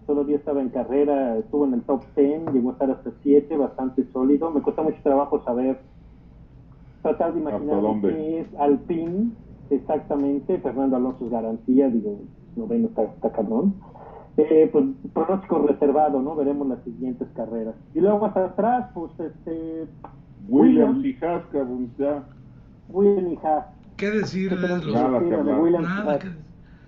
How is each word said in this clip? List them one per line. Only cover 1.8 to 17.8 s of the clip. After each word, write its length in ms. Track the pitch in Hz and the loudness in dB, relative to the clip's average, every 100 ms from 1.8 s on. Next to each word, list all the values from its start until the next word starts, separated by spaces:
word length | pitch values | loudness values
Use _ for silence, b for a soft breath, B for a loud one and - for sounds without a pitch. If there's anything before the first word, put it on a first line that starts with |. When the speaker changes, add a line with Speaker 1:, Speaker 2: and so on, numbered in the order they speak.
Speaker 1:
top 200 | - 131 - | 0 -2 -2
ten, 320 | - 139 151 165 | 2 2 2 0
llegó 180 | 135 123 | 0 0
a 20 | |
estar 180 | 131 135 | 0 -2
hasta 200 | 127 120 - | -2 -6 -6
siete, 340 | 143 143 143 160 | 4 4 4 0
bastante 480 | 131 - 131 131 123 | -2 -2 -4 -2 -4
sólido. 380 | 131 131 143 165 | 0 2 2 2
Me 120 | 147 | 0
cuesta 200 | 147 143 | 0 0
mucho 140 | 156 151 | -2 -2
trabajo 420 | 147 139 143 147 | 2 2 2 -2
saber, 340 | - 120 131 131 - - - - - - - - - - - - | -2 -2 -2 -2 -8 -20 -20 -20 -20 -20 -20 -20 -20 -20 -20 -6
tratar 320 | 160 151 170 | -4 0 0
de 60 | 165 | -2
Speaker 2:
¿Hasta 100 | 151 | -4
Speaker 1:
imaginar 320 | - 147 202 | -4 0 0
Speaker 2:
dónde? 260 | 208 214 196 | 2 0 0
Speaker 1:
qué 320 | 160 156 165 | 0 -2 -4
es 60 | - - | -6 0
Alpine, 720 | 143 139 - 165 165 185 233 - - - - | 2 2 0 -4 -2 -2 -2 -4 -16 -20 -4
exactamente. 920 | 135 - 151 - 143 139 143 139 185 | -4 0 -4 -2 -2 0 -2 -2 -2
Fernando 360 | 135 120 135 127 | -2 -2 0 0
Alonso 300 | 127 131 117 | -2 -4 -4
es 40 | |
garantía, 580 | 117 113 113 127 127 135 | -4 -4 -6 2 4 4
digo, 300 | 113 104 101 - - - 120 | 2 -2 -8 -12 -20 -14 -10
noveno 320 | 107 117 113 | -4 0 0
está, 140 | - | 0
está 280 | 107 - 113 | -4 -2 -4
cabrón. 420 | - 104 110 196 - B B B B B - | -2 -2 0 0 -2 B B B B B 0
Eh, 320 | 151 156 156 | 4 6 6
pues, 140 | 151 135 135 - | 4 2 -2 -6
pronóstico 460 | - 156 196 - 165 | -4 0 -2 0 0
reservado, 640 | 147 147 147 139 151 139 | 2 2 2 4 4 2
¿no? 120 | 135 | -2
Veremos 320 | 156 139 143 139 | -2 -2 0 -2
las 160 | 120 | -4
siguientes 440 | 127 113 127 120 135 - | -8 -8 -8 -6 -10 -8
carreras. 380 | 110 117 110 - | -8 -6 -8 -10